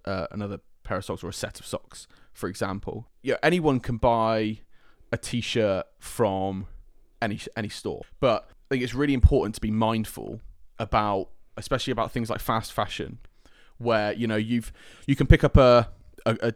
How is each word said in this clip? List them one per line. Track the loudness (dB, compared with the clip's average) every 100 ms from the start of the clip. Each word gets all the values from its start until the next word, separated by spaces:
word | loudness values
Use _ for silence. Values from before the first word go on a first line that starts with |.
| -8
uh, | -6 -6
another | -8 -8 -10 -14 -18
pair | -8 -6
of |
socks | -6 -8
or | -10
a |
set | -8 -10 -10
of | -12
socks, | -12 -12 -20 -20 -20 -20
for | -10 -8
example. | -6 -6 -6 -8 -12 -14 _
Yeah, | -4 0
anyone | 2 2 2 0
can | -2 0
buy | 2 2 2 0 -2 -4 -12 -20 -20 -20 -8
a | -6
t-shirt | -4 -4 -2 2 2 0 -4 _
from | -10 0 0 0 -2 -4 -8 -14 -20 -20 _ _
any, | -6 -6 -8 -8
any | -8
store. | -8 -8 -8 -12 0
But | 2 2 -2
I | -18 -6
think | -4
it's | -2
really | 0 0
important | 6 6 6 0 -2
to |
be | -2
mindful | 2 2 0 -4 -8 -12 -12 -16 -20 -16 -10
about, | -2 0 2 0 -4 -12 -18 -16
especially | -6 -4 -2
about | -2 -2
things | -4 -4
like | -4
fast | -2 -4 -2
fashion, | -4 -4 -6 -10 -12 -18 -20 -20 -20 -20 -6
where, | 0 2 0
you | 0 -2
know, | 0
you've, | 0 -2 -2 -10 -20 -8 -2
you | 4
can | 6
pick | 6
up | 6 8
a, | 8 8 6 -4 -20 -6 -2
a, | 0
a, | -2